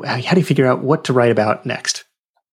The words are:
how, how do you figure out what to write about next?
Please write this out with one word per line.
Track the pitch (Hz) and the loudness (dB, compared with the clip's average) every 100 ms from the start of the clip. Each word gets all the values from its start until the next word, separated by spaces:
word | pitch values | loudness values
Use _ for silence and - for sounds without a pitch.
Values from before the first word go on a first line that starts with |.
how, | - 120 | -6 -6
how | - | 0
do | 180 | 0
you | - | 2
figure | 135 127 | 2 2
out | 127 | 2
what | 135 160 | 0 -2
to | - | 0
write | 127 120 | 2 4
about | 110 107 - - | 2 0 -2 -6
next? | - - - - _ _ _ _ | -8 -8 -8 -12 _ _ _ _